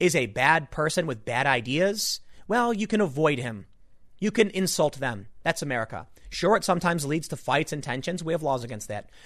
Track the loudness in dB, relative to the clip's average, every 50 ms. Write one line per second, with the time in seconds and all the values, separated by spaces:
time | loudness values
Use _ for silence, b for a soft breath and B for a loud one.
0 | 2 2 4 2 0 0 0 4 6 6 6 4 2 -2 -4 -2 -2 0 0 0
1 | -2 -2 -4 -6 -6 -4 -2 0 2 2 2 2 0 0 0 2 2 2 0 0
2 | -2 -4 -4 -6 b b b b b 0 2 2 2 2 0 -2 -2 0 2 2
3 | 2 2 2 2 2 2 2 0 -2 -6 -8 -10 -12 -16 -20 -20 -20 -20 -20 -20
4 | -20 -20 -6 -2 -2 2 4 4 2 4 2 0 0 0 2 2 2 2 0 -2
5 | -4 -4 -4 -6 -8 -14 -12 -4 -2 -2 -2 -2 -2 -4 -2 -2 -4 -4 -8 -10
6 | -12 -14 b b b b -4 0 2 4 4 4 4 2 2 2 2 0 0 0
7 | 0 -2 -2 -2 -4 -6 -8 -6 -2 0 2 2 2 0 -4 -6 -4 -4 -4 -4
8 | -4 -4 -6 -4 -2 -2 -2 0 0 0 0 0 -2 -6 -10 -10 -8 -8 -8 -8
9 | -10 B B B B